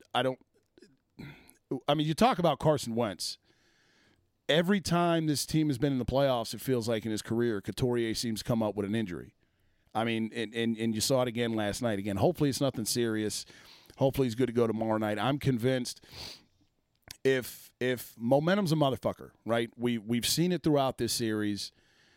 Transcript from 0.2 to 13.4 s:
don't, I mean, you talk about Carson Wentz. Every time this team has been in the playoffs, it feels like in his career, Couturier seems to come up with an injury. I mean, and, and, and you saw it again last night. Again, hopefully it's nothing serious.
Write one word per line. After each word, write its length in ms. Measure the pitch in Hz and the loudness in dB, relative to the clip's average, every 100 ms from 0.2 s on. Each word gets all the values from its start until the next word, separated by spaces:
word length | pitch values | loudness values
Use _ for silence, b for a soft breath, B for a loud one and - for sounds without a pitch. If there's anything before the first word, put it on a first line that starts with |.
don't, 160 | 131 131 _ _ _ _ - _ _ - 151 B B B - 135 - | 0 -2 _ _ _ _ -20 _ _ -18 -16 B B B -8 -4 -2
I 60 | |
mean, 140 | 151 151 | 0 0
you 60 | |
talk 260 | 156 233 180 | 2 2 4
about 200 | 170 139 | 0 2
Carson 360 | 156 147 120 113 | 2 2 0 -2
Wentz. 420 | 113 87 - - b b b b b b b b b _ - | -2 -4 -8 -10 b b b b b b b b b _ 0
Every 300 | 151 175 202 | 2 2 0
time 480 | - 170 175 165 156 | 2 0 2 2 0
this 180 | 139 - | -2 0
team 220 | 156 156 | 0 0
has 100 | 120 | 0
been 140 | 143 | 0
in 80 | 131 | 0
the 60 | 117 | 0
playoffs, 480 | 127 139 123 113 | 2 2 2 -4
it 80 | 110 | -6
feels 260 | - 123 113 | -2 0 0
like 180 | 110 113 | -2 -2
in 60 | |
his 100 | 107 | -4
career, 400 | - 113 120 104 | -2 0 0 0
Couturier 540 | - - 127 120 113 107 | -4 -2 0 0 0 -2
seems 240 | 117 107 | -4 -4
to 60 | - | -2
come 180 | 117 | 0
up 120 | 107 101 | 0 0
with 100 | 101 | 0
an 100 | 113 | 0
injury. 380 | 101 78 62 - _ _ _ _ _ | -2 -6 -12 -20 _ _ _ _ _
I 120 | 110 117 | -2 0
mean, 260 | 113 110 | 0 -2
and, 200 | 117 107 | -4 -6
and, 240 | 117 113 110 | -2 -2 0
and 180 | 113 110 | 0 0
you 60 | |
saw 200 | - 131 | 2 2
it 40 | 123 | 2
again 280 | 113 120 110 | -2 -2 -2
last 260 | 104 95 | -2 -2
night. 180 | 120 101 | -2 -2
Again, 180 | 101 101 | -2 0
hopefully 320 | 156 170 147 | 0 2 0
it's 120 | 123 | 0
nothing 240 | 139 123 107 | -2 -2 -2
serious. 600 | 123 117 110 107 - | 0 0 0 -2 -4